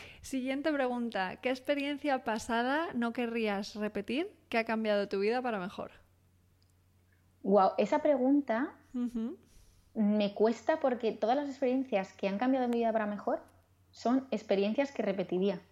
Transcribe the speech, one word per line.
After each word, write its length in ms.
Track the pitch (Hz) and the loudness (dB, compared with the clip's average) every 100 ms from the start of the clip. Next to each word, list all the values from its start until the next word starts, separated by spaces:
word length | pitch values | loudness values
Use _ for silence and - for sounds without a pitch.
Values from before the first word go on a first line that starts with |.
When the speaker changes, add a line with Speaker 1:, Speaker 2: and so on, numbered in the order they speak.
| - - | -18 -18
Speaker 1:
Siguiente 500 | - 269 254 277 311 | -8 -6 -4 -2 0
pregunta. 640 | 285 254 240 233 208 185 - | 0 0 -2 -2 -2 -4 -4
¿Qué 80 | 247 | -4
experiencia 720 | 262 - 285 277 285 294 262 | -4 -2 -2 -2 -2 -2 -2
pasada 680 | 240 214 - 233 247 294 349 | -2 -4 -2 0 0 0 -2
no 180 | 240 233 | -2 -2
querrías 640 | 233 233 233 220 196 208 | -2 -4 -2 -2 -2 -4
repetir 560 | 208 208 208 196 247 403 - - | -6 -4 -4 -4 -4 -4 -8 -4
que 100 | 233 | -2
ha 60 | |
cambiado 440 | 226 220 220 202 202 | 0 -2 2 2 2
tu 100 | 196 | 0
vida 240 | 208 247 | 0 0
para 160 | 247 208 | -2 -4
mejor? 320 | 180 - - - _ _ _ _ _ _ _ _ _ _ _ _ _ _ | -6 -8 -12 -14 _ _ _ _ _ _ _ _ _ _ _ _ _ _
Speaker 2:
Guau, 300 | 196 202 185 - | 4 6 6 4
esa 200 | 214 302 | 2 2
pregunta 760 | 302 269 254 285 277 220 339 - _ | 4 4 4 4 2 -2 -2 -6 _
Speaker 1:
Ujú. 420 | 247 240 233 226 370 - - - _ _ | -6 -4 -4 -6 -8 -18 -20 -20 _ _
Speaker 2:
me 400 | 220 208 214 202 | 0 2 2 0
cuesta 440 | - 220 233 - 320 | 2 2 2 -2 2
porque 320 | 269 240 220 | 2 0 -2
todas 240 | - 214 | 0 0
las 140 | 269 285 | 0 -2
experiencias 640 | 254 254 262 262 196 190 | -2 0 0 0 -2 -2
que 160 | - 190 | -4 -4
han 100 | 202 | 0
cambiado 300 | 254 262 240 | 2 2 2
mi 100 | 233 | 2
vida 140 | 226 | 2
para 140 | 220 208 | 0 -2
mejor 360 | 202 - 320 - _ _ _ _ | -4 -4 -4 -6 _ _ _ _
son 380 | - 233 262 262 | -4 0 0 0
experiencias 640 | 214 - 196 202 220 277 | -6 0 2 2 0 -2
que 100 | - | -2
repetiría. 580 | 202 196 180 180 196 185 - | -2 -2 -2 0 0 -2 -10